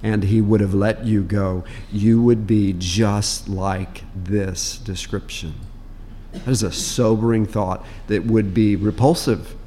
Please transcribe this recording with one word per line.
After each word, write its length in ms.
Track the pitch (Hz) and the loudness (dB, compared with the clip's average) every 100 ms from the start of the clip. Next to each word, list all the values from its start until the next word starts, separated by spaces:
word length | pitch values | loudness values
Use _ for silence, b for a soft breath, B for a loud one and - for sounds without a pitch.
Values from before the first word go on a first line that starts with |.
and 200 | 107 107 | 0 0
he 180 | 98 110 | 4 4
would 220 | 104 107 | 6 4
have 100 | 101 | 4
let 320 | 98 104 110 | 2 2 0
you 180 | 113 107 | 0 0
go, 420 | 87 101 95 92 B B B | 2 0 0 -2 B B B
you 300 | 104 107 113 | 0 4 6
would 240 | 120 117 104 | 6 4 4
be 280 | 107 98 87 | 2 2 0
just 720 | 90 90 107 104 104 - - | -2 2 2 2 -2 -4 -6
like 540 | 98 95 95 95 - - | -4 -2 -4 -6 -10 -12
this 640 | 95 90 104 95 90 - - | -10 -2 0 0 -4 -6 -8
description. 760 | - 90 - 101 - - 82 69 - - - - - - - | -8 -8 -6 -6 -6 -10 -10 -10 -12 -14 -16 -16 -16 -16 -14
That 160 | - 123 | -10 -2
is 140 | 127 | 0
a 100 | 101 | 0
sobering 720 | - - - 117 110 117 113 | -4 -4 0 2 4 4 2
thought 400 | 107 107 95 92 B B - | 2 0 -2 -4 B B -2
that 180 | 104 | -2
would 300 | 113 110 104 | 2 2 2
be 220 | 92 107 101 | 2 2 2
repulsive 800 | 104 101 131 170 - 98 - - | 0 2 2 2 0 -2 -4 -14